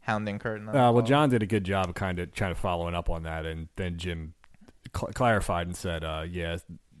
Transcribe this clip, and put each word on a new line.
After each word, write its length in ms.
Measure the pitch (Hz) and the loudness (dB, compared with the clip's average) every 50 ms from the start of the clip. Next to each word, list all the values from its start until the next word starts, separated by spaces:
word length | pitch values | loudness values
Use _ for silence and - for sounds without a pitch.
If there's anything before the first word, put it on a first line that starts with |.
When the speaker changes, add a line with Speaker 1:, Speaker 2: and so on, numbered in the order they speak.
Speaker 1:
hounding 380 | _ - 110 107 107 107 101 104 | _ -2 -2 -2 -2 -4 -6 -4
Curtin 300 | - 120 110 107 107 110 | -4 -6 -6 -6 -8 -2
on 80 | 110 | 2
Speaker 2:
Uh, 120 | 139 127 120 | 6 6 8
Speaker 1:
the 40 | 117 | 8
Speaker 2:
well, 100 | 120 120 | 6 6
Speaker 1:
call. 60 | 113 | 6
Speaker 2:
John 220 | 135 143 151 143 | 4 6 6 6
did 120 | 123 117 107 | 4 4 2
a 40 | |
good 180 | 95 110 107 95 | 2 2 0 2
job 240 | 90 98 98 92 87 | 2 0 0 0 0
of 60 | 87 | -2
kinda, 320 | - 101 95 90 87 87 | -4 -2 -2 -2 -2 -4
kinda 280 | 85 - - 104 95 85 | -6 -4 -2 -2 -2 0
following 400 | - - 98 90 87 85 85 85 | -2 0 0 0 0 -2 -2 -2
up 140 | 87 85 - | -2 0 0
on 140 | 85 82 80 | -2 -2 -4
that, 240 | 80 80 80 80 | -6 -6 -6 -6
and 220 | 80 80 80 80 78 _ | -6 -6 -8 -10 -10 _
then 200 | - 92 90 85 | -6 -4 -4 -4
Jim 380 | 82 82 92 87 82 80 80 80 _ - - - - - - - _ _ - _ | -4 -4 -6 -6 -6 -8 -12 -14 _ -20 -20 -20 -20 -20 -20 -20 _ _ -10 _
cl-, 160 | - - - 107 | -6 -6 -6 -2
clarified 520 | - 131 120 113 101 - - 95 87 85 | 2 4 4 4 4 2 2 0 0 0
and 80 | 87 90 | -2 -6
said, 300 | - - 95 85 80 78 | -6 -4 -4 -4 -4 -4
uh, 200 | 80 78 78 78 85 | -4 -6 -6 -6 -6
"Yeah, 300 | 87 90 85 82 85 87 - _ 85 - _ _ _ - | -6 -6 -4 -4 -4 -6 -8 _ -18 -18 _ _ _ -12